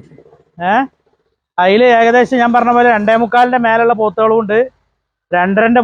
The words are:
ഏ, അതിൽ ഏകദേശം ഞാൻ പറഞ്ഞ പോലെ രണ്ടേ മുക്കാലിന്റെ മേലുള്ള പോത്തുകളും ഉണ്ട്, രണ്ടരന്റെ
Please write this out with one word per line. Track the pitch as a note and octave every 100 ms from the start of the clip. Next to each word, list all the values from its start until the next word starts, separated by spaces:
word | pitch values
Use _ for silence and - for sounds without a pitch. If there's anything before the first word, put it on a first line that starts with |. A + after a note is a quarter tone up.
| - - - _ _ - F3
ഏ, | A3 C4+ _ _ _ _ _ _ -
അതിൽ | F3+ G3+ B3 A#3
ഏകദേശം | A3+ A#3+ A#3+ C4
ഞാൻ | A#3+ A#3+
പറഞ്ഞ | A#3+ A#3+
പോലെ | A#3+ A3
രണ്ടേ | G#3 A3+
മുക്കാലിന്റെ | A#3 A#3+ B3 B3 A#3
മേലുള്ള | A3+ A#3 G#3
പോത്തുകളും | G#3+ F#3 A3 A3+
ഉണ്ട്, | G#3 G#3+ C4 _ _ _ _ _ _ F3
രണ്ടരന്റെ | F3+ G3 A3+ A#3+